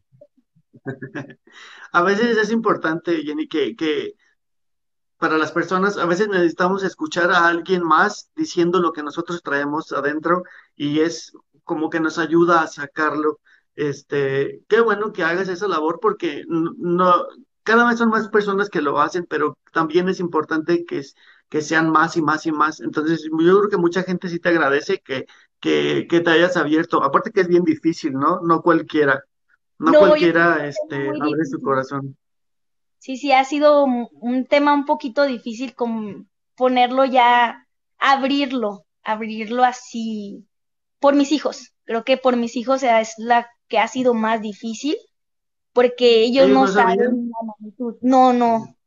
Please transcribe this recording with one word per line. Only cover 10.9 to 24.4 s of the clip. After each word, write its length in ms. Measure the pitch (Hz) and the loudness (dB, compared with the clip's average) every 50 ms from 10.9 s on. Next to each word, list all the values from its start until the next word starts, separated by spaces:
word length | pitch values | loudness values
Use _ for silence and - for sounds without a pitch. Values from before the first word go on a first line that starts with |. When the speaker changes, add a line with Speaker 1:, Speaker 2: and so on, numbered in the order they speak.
| 147 156 | 0 0
Speaker 1:
es 320 | 160 170 160 - - - - - _ _ _ _ _ | 0 0 -2 -6 -14 -18 -20 -20 _ _ _ _ _
como 260 | - 170 - - 156 | -8 -6 -4 -4 -4
que 100 | 165 165 | -2 -2
nos 200 | 160 160 156 170 | -2 -2 -2 -4
ayuda 420 | 165 147 156 170 170 170 175 170 | -2 0 2 2 4 4 2 2
a 60 | 156 | 0
sacarlo. 720 | 156 - 147 143 139 - 165 156 151 139 151 151 156 151 - _ _ _ _ _ _ _ | -2 -6 -12 -14 -10 -6 -4 -4 -2 -2 -2 -2 -4 -4 -6 _ _ _ _ _ _ _
Este, 880 | - 147 147 139 143 - - - 143 139 135 135 139 139 - - - _ | -6 -6 -6 -6 -8 -8 -6 -4 -2 -2 0 0 -2 -4 -4 -6 -12 _
qué 120 | - 202 226 | 0 2 2
bueno 320 | 233 226 202 202 214 208 - | 2 2 0 -2 -4 -6 -4
que 100 | - 170 | -4 -2
hagas 260 | 160 170 180 196 180 | -2 -2 -2 -4 -4
esa 180 | 185 175 208 | -6 -6 -4
labor 320 | 202 180 156 151 156 165 165 | -4 -2 -2 -2 -2 -2 -2
porque 400 | - 214 202 - - 165 147 123 - | -2 -4 -2 -2 -4 -6 -6 -8 -8
n-, 240 | - 165 165 160 165 - | -6 -4 -2 -2 -4 -6
no, 480 | - - 175 170 175 185 180 175 175 - - - - - _ _ _ - | -6 -4 -2 0 2 4 4 2 2 0 -4 -14 -20 -20 _ _ _ -2
cada 240 | 208 220 233 240 | 0 2 4 4
vez 100 | 240 233 | 2 2
son 120 | 233 233 226 | 2 0 0
más 200 | 220 220 208 208 | 0 0 -2 0
personas 400 | 220 214 208 202 196 196 202 202 | 0 0 0 0 -2 -2 -2 -2
que 120 | - 175 | -4 -4
lo 180 | 147 143 131 139 | -2 -2 0 0
hacen, 240 | 147 156 156 180 175 | 0 0 -2 -6 -6
pero 300 | - 160 151 143 - 139 _ _ _ - | -4 -4 -2 -2 -4 -4 _ _ _ -4
también 340 | 165 160 156 151 180 180 185 | -4 -2 0 0 0 0 0
es 100 | 190 185 | -2 -4
importante 640 | 185 165 160 156 151 - 160 156 156 160 175 170 170 | -4 -4 -2 -4 -2 -2 -4 -4 -2 -2 -2 -2 -2
que 140 | - 147 143 | -4 -8 -8
es-, 160 | 139 - _ _ _ _ _ _ _ _ | -10 -10 _ _ _ _ _ _ _ _
que 120 | - 151 | -6 -6
sean 280 | 151 - 160 160 160 160 | -4 0 0 0 2 2
más 260 | 160 156 156 170 - | 2 2 2 2 0
y 40 | 170 | -2
más 240 | 156 147 151 151 - | -2 0 -2 -2 -2
y 60 | 160 | -4
más. 280 | 156 151 151 156 151 - | -2 0 0 -2 -2 -6
Entonces, 440 | 120 - - 160 151 160 165 156 151 | -10 -8 -4 -4 -2 -2 -2 -2 -4
yo 360 | 156 156 160 165 175 185 202 | -4 -2 2 4 6 6 6
creo 100 | 202 208 | 4 2
que 80 | 202 | 0
mucha 260 | 185 170 170 170 190 180 | 2 0 0 0 -2 -4
gente 260 | 185 185 175 - 180 | -4 -4 -6 -6 -6
sí 100 | 170 | -8
te 100 | 170 | -4